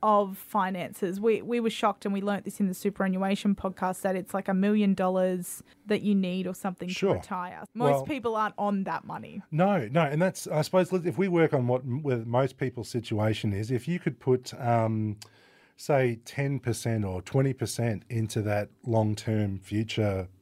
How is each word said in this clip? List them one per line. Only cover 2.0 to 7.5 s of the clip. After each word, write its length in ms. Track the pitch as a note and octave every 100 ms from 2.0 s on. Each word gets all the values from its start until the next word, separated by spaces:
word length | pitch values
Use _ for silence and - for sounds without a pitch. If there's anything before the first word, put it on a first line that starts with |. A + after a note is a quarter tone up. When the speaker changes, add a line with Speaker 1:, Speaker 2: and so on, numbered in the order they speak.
| G#3
Speaker 1:
and 80 |
we 80 | G3
learnt 240 | G3+ G3+ -
this 140 | -
in 80 | G3
the 80 | F3+
superannuation 800 | G3+ G3+ F#3+ F#3 F#3+ G3 G#3 G3
podcast, 460 | F#3+ F3 F#3 F#3
that 140 | F#3+ F#3
it's 200 | - F#3+
like 120 | G3+
a 60 |
million 400 | F#3+ G3+ G#3+ G3+
dollars 720 | F#3+ F#3 F#3 F#3 F#3 F3 - - _ G#3
that 160 | G#3
you 100 | G3+
need 320 | G3 F#3 F#3 F3+
or 80 |
something 360 | F#3 G3 F3+ F3+
Speaker 2:
Sure. 260 | F#3 G3 F3+
Speaker 1:
to 40 |
retire. 420 | - F#3 F3+